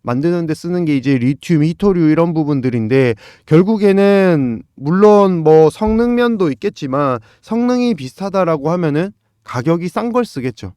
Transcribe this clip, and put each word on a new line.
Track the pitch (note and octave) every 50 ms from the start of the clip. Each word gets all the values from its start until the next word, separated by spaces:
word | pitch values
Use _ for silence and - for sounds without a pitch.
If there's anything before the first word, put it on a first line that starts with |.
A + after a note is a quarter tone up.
만드는 | _ B2 A#2+ B2+ C#3+ E3+ F3 F3 E3+
데 | D#3 D#3
쓰는 | - - F3 F3+ F3+ F3
게 | D#3 D3
이제 | C3+ A#2+ C3+ C#3+ C3
리튬, | A#2+ B2+ C#3+ - - - F3 D3+ D3
희토류 | D#3+ E3+ _ - G#3 F#3+ F3 E3 D3+
이런 | D#3 D#3 E3+ E3+ E3
부분들인데, | D#3+ D#3 C#3+ D3+ C#3 A#2+ B2+ A#2 A#2+ A2 G#2+ B2+ C3+ C3 B2 A2+ - - - - _ _
결국에는 | - D#3+ D#3+ F#3 F#3+ A3+ G#3+ G3+ G3+ G3 G3 G3+ G3+ G3+ G3 F#3+ F#3 F3 D3+ C3+ B2 A2+ A2 - _ _
물론 | - C3+ C#3+ E3 F#3 G#3 G#3+ G#3 G3+ G3+ G3 F#3 E3+ D#3+
뭐 | D3+ D#3 D#3+ D#3+ D#3
성능면도 | D3+ - G#3+ A3 A3 A3 A#3 A#3+ A#3+ A#3+ A#3+ A#3+ A#3 G#3 F#3+ D#3+ C3+
있겠지만 | - - G3+ G#3 - - C#3 B2+ C#3 D3 C#3 B2+ A#2 - _ _ _ _
성능이 | - G#3+ A#3 A#3+ B3 B3 B3 B3 A#3+ A3+
비슷하다라고 | D#3+ C3 C3 - - G3 G3 F3 G3 F#3 E3 E3 D3+ C3+ D#3
하면은 | E3 F3+ F3 D#3 C#3+ D3 F3 G3+ G#3 _ _ _ _ _ _
가격이 | - - B2 A#2+ D#3 E3 F3 E3+ F#3
싼 | - A#3 G#3+ A#3+ A3
걸 | B3 A#3+
쓰겠죠. | - - D3 B2 B2+ A#2+ - - F#2 F#2